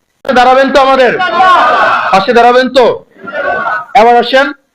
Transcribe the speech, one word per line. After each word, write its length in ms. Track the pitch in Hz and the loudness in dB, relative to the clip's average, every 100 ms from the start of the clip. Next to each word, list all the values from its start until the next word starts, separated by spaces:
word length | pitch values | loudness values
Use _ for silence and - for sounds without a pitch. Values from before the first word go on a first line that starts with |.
| _ _ - | _ _ -4
দাঁড়াবেন 360 | 247 254 262 269 | 0 2 2 2
তো 80 | 277 | 0
আমাদের 380 | 269 262 240 165 359 330 370 349 - - - - - | 2 2 0 -2 -2 0 2 2 2 0 -2 -2 -2
পাশে, 200 | 190 - | -2 0
দাঁড়াবেন 360 | 233 240 247 254 | 2 2 2 0
তো? 360 | 262 214 123 - _ 679 - - 740 - - - | 0 0 -2 -10 _ -12 -8 -6 -6 -6 -8 -2
এবার 220 | - 233 240 | 2 4 2
আসেন, 360 | 233 262 294 - _ | 0 0 -2 -6 _